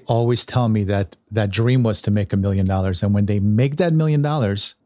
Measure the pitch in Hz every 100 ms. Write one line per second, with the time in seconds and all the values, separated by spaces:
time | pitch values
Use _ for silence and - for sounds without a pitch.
0 | - 117 120 120 - 127 117 107 98 101
1 | 95 - - 110 101 101 117 127 113 104
2 | - 104 95 98 101 98 95 95 95 92
3 | 101 101 101 104 104 107 139 147 170 160
4 | 156 147 147 151 104 101 - -